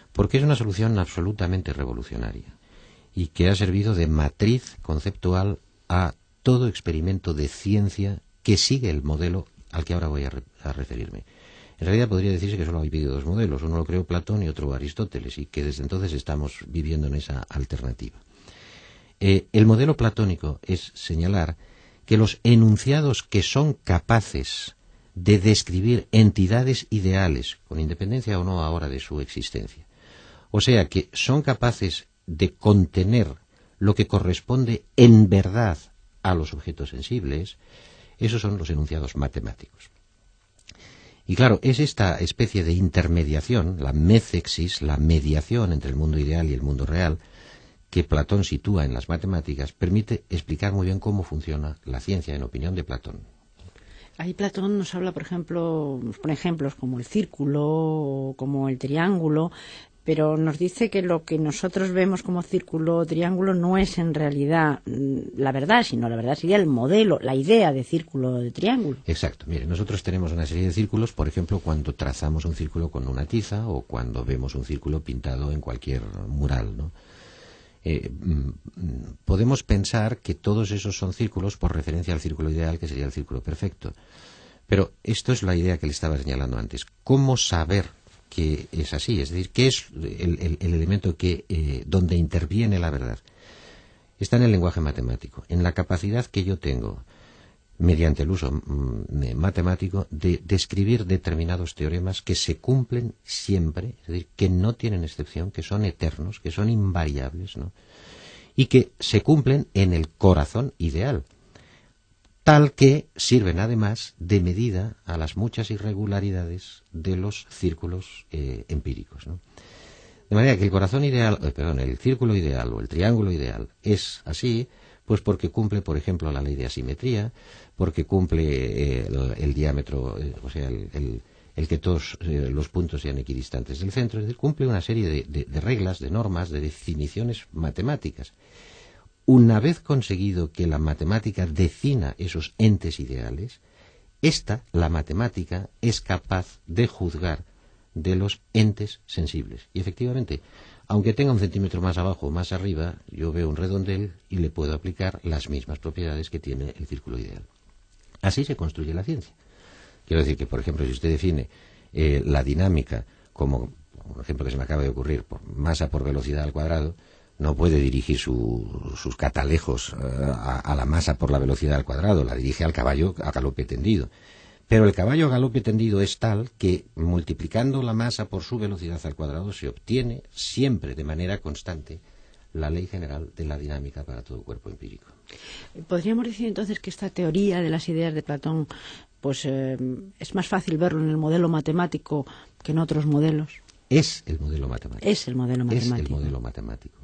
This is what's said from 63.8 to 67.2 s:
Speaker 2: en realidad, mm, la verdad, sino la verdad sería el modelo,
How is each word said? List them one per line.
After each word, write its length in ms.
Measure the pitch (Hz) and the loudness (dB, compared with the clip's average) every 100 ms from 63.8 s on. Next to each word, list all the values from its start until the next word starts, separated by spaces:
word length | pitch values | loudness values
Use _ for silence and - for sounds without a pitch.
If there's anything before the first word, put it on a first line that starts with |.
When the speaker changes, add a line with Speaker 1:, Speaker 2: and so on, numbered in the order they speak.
| 190 - | 2 0
Speaker 2:
en 160 | 165 | 0
realidad, 640 | 156 147 143 143 165 151 135 - | 0 0 0 2 2 2 0 -4
mm, 520 | 120 139 131 - - | -4 -2 -2 -6 -2
la 140 | 135 | -2
verdad, 320 | 131 147 240 | 0 2 2
sino 240 | - 117 117 | 2 -2 -2
la 80 | 113 | -2
verdad 200 | 120 151 | -2 -2
sería 200 | 165 202 | 2 4
el 100 | 160 | 4
modelo, 520 | 123 131 208 214 151 | 2 4 4 4 2